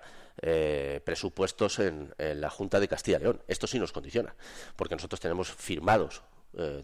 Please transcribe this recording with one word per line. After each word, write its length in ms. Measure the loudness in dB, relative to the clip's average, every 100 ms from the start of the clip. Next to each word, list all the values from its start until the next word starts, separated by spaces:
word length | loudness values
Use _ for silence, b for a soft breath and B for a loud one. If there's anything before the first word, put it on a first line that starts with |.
| B B B -4
eh, 600 | 2 4 4 2 -2 -4
presupuestos 720 | -4 -4 -4 0 0 4 2 4
en, 360 | 2 0 -8 -4
en 240 | -2 0
la 80 | -2
Junta 320 | -4 2 4
de 80 | 4
Castilla 300 | 2 2 4
y 40 |
León. 200 | 4 2 -2
Esto 180 | -2 0
sí 120 | 0
nos 140 | -2
condiciona, 420 | -4 -2 0 0 -6 B B B -6
porque 180 | -4
nosotros 260 | -4 -6 -4
tenemos 300 | 0 0 -2
firmados, 720 | -6 -4 0 4 4 4 -4 -16 -20 -14
eh, 280 | -6 -4 -4